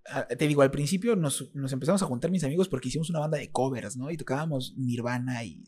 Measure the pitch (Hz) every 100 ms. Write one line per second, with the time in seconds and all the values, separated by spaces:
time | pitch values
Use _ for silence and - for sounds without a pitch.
0 | - 135 - 123 151 143 135 143 147 185
1 | 226 202 151 - 139 143 135 135 131 196
2 | 175 120 165 185 143 165 190 127 127 139
3 | 165 160 151 151 117 - 131 120 101 123
4 | 135 165 - 135 160 139 131 - 127 120
5 | 117 123 127 123 110 -